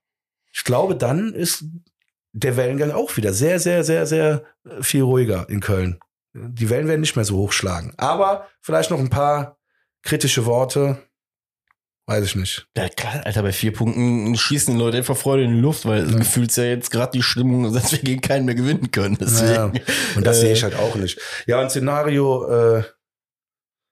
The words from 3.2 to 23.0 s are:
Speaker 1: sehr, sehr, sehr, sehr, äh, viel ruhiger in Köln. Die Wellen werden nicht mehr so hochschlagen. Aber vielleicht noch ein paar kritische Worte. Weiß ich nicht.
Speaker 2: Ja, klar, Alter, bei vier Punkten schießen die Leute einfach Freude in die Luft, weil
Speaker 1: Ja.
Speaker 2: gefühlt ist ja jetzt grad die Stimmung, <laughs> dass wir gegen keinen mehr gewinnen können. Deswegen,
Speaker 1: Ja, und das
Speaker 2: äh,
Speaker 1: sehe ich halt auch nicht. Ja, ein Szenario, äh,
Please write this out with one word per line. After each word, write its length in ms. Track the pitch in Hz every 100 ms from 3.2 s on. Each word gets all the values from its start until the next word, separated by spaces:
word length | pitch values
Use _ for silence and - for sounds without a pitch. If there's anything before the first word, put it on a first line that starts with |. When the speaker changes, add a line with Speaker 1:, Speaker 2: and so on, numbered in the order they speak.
| 104
Speaker 1:
sehr, 260 | 98 151 180
sehr, 240 | 180 175
sehr, 220 | 160 165 151
sehr, 380 | 160 156 147 - _
äh, 180 | - -
viel 200 | - 139
ruhiger 460 | 127 127 117 90 87
in 120 | 104
Köln. 380 | 104 95 90 87 _ _ _
Die 340 | - 120 120 107
Wellen 160 | 127 156
werden 120 | 156
nicht 160 | 156 120
mehr 80 |
so 120 | 101 95
hochschlagen. 560 | 98 - 95 87 82 -
Aber 500 | 139 175 294 - - _
vielleicht 300 | - 160 160
noch 80 | 160
ein 120 | 131
paar 460 | 143 143 147 139 - _ _ _ _
kritische 440 | - 147 143 135 117
Worte. 520 | 120 131 143 139 135 - _ _ _ _ _ _ _ _ _ -
Weiß 180 | 107
ich 120 | 98 98
nicht. 300 | 92 - - -
Speaker 2:
Ja, 120 | 92
klar, 340 | - 113 139
Alter, 180 | - 107
bei 100 | 101
vier 200 | 95 110
Punkten 640 | 107 117 117 123 120 107 113
schießen 380 | - 147 -
die 60 | 117
Leute 180 | 117 120
einfach 180 | 123 131
Freude 260 | 135 139
in 100 | 123
die 60 | 117
Luft, 240 | 139 156
weil 240 | 117 107 80
Speaker 1:
Ja. 80 | 113
Speaker 2:
gefühlt 320 | 117 127 117
ist 60 | 120
ja 80 |
jetzt 260 | 120 120 -
grad 240 | 120 123
die 80 | 127
Stimmung, 420 | 120 123 127 127
<laughs> 80 | 113
dass 160 | 120 -
wir 60 | -
gegen 220 | 131 131
keinen 240 | - 139 127
mehr 80 |
gewinnen 360 | 120 127 156 120
können. 260 | - 98 101
Deswegen, 320 | 107 113 113
Speaker 1:
Ja, 200 | 113 107 123 - - - 104
und 100 | 117
das 120 | 117
Speaker 2:
äh, 20 |
Speaker 1:
sehe 120 | 117
ich 100 | 110
halt 140 | 110 98
auch 180 | 110
nicht. 240 | 110 90 - - - -
Ja, 140 | 123
ein 80 | 131
Szenario, 800 | 139 131 147 151 143 135 127 -
äh, 340 | 120 117 113 107 -